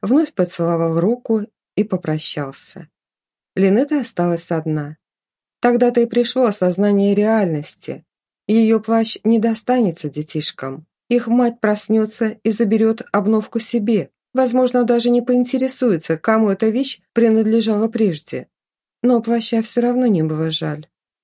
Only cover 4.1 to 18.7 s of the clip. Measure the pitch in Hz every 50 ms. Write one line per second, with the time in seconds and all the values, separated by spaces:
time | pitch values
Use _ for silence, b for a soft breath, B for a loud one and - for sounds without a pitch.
4.1 | - - 175 175 170 165 - - 170 160 156 160 151 151 147 147 156 _ _ _
5.1 | _ _ _ _ _ _ _ _ _ - - 247 240 220 247 240 240 240 233 233
6.1 | - 240 240 240 - 254 254 214 202 - 185 180 175 185 208 208 202 196 196 202
7.1 | 202 202 208 220 226 220 202 170 160 147 147 - - - - 135 135 147 _ _
8.1 | _ _ _ _ _ _ _ - 214 226 220 220 226 220 220 220 226 226 226 -
9.1 | - - - 220 233 220 208 226 220 - - - 254 254 226 180 160 - - 147
10.1 | - 151 156 - - 156 147 - - - - 135 135 156 - _ _ _ _ -
11.1 | 240 240 240 226 233 247 247 233 240 - - 208 208 208 - - 220 220 214 214
12.1 | - - 226 214 214 - - 226 208 220 233 196 220 214 220 220 220 - - -
13.1 | - 208 185 214 220 214 208 - - 226 - - - 233 202 226 226 185 139 -
14.1 | _ _ _ _ - 254 262 240 233 254 254 247 247 247 240 226 240 233 233 240
15.1 | 240 240 240 254 247 247 247 247 - 262 262 262 - - 254 233 180 160 - -
16.1 | 165 156 - 226 220 220 220 202 196 - 220 220 208 254 269 - - - _ _
17.1 | - 240 233 226 220 220 214 220 220 233 208 220 214 208 226 226 - 220 220 190
18.1 | 156 147 - - 135 127 - _ _ _ _ _